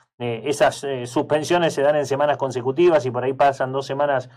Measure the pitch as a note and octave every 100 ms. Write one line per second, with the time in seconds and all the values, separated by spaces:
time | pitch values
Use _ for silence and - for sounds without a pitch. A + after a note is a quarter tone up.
0 | _ - A#2+ A2+ D3 C#3+ C#3+ - C#3+ C3
1 | A#2+ D#3 C#3+ D3+ D3 F3 E3 C#3 C#3 D3+
2 | C3+ C3+ D3 - C3+ B2 A#2+ C3+ F3 D#3
3 | B2+ A#2+ B2 C3 C#3+ C3+ C3 C3+ C3+ C#3
4 | D3 C3+ A#2+